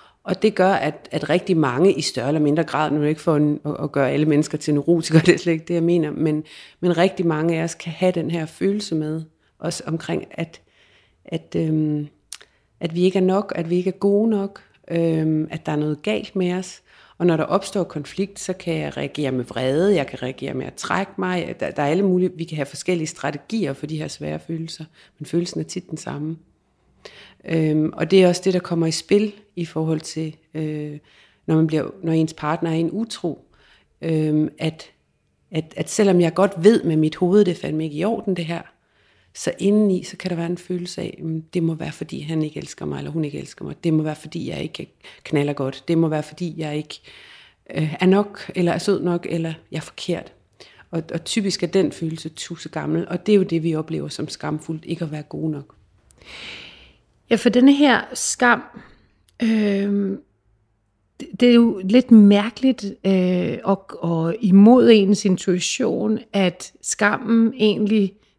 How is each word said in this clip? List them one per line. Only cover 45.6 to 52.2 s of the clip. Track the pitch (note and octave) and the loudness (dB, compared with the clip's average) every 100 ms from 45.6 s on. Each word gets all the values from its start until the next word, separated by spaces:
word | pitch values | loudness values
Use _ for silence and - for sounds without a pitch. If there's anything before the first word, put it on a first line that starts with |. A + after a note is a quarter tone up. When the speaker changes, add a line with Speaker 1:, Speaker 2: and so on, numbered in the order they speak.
| C3+ - - | -4 -6 -2
Speaker 1:
Det | E3 | 2
må | E3 | 2
være, | D3+ | 0
fordi | D3 - F3 D#3 | -6 -8 -8 -6
jeg | D#3 D3+ | -6 -6
ikke, | D#3 - - - - - - _ _ | -8 -16 -20 -20 -20 -20 -20 _ _
øh, | - D#3 D3 | -4 -4 2
er | F#3 | 4
nok, | G3 G#3 - - | 4 2 -6 -10
eller | - F3 | -2 0
er | F3 | 0
sød | F#3+ F#3+ | 0 0
nok, | F3+ F3 - | 0 -2 -4
eller | E3+ E3 D#3 _ | -4 -4 -8 _
jeg | D#3 | -10
er | |
forkert." | - - - A#2+ - _ _ _ - _ - | -10 -12 -6 -6 -6 _ _ _ -20 _ -10
Og, | E3+ D#3+ | -8 -6
og | E3 | -8
typisk | - - G3 - | -4 -4 -4 -4
er | F3 | -2
den | G3 F#3 | 0 0
følelse | - E3 D#3+ | -2 -8 -8